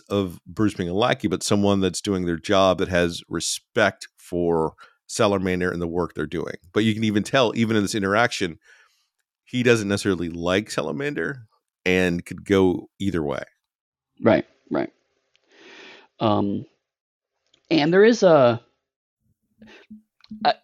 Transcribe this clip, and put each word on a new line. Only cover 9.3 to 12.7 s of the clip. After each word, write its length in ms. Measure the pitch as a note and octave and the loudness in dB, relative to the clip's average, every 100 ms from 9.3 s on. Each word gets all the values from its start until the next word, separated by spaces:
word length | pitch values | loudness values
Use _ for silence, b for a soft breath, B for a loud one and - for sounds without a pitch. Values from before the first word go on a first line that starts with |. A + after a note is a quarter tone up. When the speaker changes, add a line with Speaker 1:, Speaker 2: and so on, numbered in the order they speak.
| _ | _
Speaker 1:
he 200 | _ B2+ | _ 0
doesn't 240 | A#2+ A2+ G2 | 2 2 2
necessarily 420 | G2+ G#2 E2+ E2+ | -2 0 -2 -4
like 400 | E2+ E2+ F#2+ G#2+ | -4 0 0 0
Salamander 800 | - - C#3 C#3+ D3 E2+ C3+ A2 _ _ _ F2+ | -6 -6 -6 -6 -6 -6 -8 -16 _ _ _ 0
and 400 | F#2 F2+ F2 - | 2 2 -2 -8
could 200 | F2 F#2 | -14 0
go 440 | G2 F#2 | 2 4